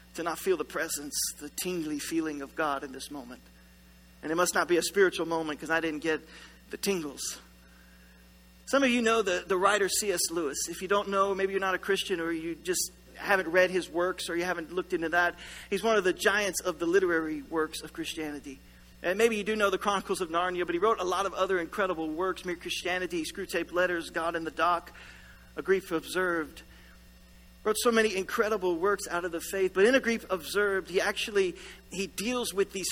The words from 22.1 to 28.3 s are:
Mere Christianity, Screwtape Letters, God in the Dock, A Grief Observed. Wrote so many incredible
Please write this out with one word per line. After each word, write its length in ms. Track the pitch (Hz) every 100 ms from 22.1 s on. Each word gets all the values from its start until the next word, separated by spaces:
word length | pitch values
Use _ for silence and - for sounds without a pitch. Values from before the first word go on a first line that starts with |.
| 156 185 175
Mere 120 | 180 170
Christianity, 680 | 175 - 175 180 180 175
Screwtape 480 | 151 - 185 180 165
Letters, 380 | 170 180 170 151
God 240 | 175 165
in 80 | 170
the 80 | 160
Dock, 400 | 143 170 170 - - - - - - -
A 80 | -
Grief 300 | 143 190 -
Observed. 680 | 160 135 175 185 170 143 - - - - - - - - - - -
Wrote 140 | 214 214
so 120 | 247
many 240 | 226 220
incredible 640 | 190 185